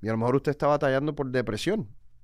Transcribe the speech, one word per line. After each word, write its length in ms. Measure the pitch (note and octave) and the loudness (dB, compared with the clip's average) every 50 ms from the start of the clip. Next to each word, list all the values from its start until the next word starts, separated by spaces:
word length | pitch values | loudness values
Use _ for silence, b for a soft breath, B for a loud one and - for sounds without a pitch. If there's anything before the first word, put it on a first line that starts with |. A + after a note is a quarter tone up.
y 60 | G2 G#2+ | -4 -2
a 40 | |
lo 80 | A2+ A2+ | 0 0
mejor 160 | A#2 A#2+ B2+ | 2 2 2
usted 160 | C#3 - D#3 | 2 2 0
está 160 | C#3 - D#3+ C#3+ | -2 0 2 2
batallando 480 | D3 C#3+ D3+ C#3 C3 C3+ C#3+ D#3 D3 | 2 4 2 2 2 2 0 -2 -2
por 160 | D3 C#3 C3 | -2 -4 -2
depresión. 580 | B2+ B2+ A#2 A#2 G#2 G#2 - E3 G#3 A3+ C3 G2+ - - - - - - | 0 -2 0 0 -2 -2 -2 -2 -2 -2 -2 -6 -10 -18 -20 -20 -20 -20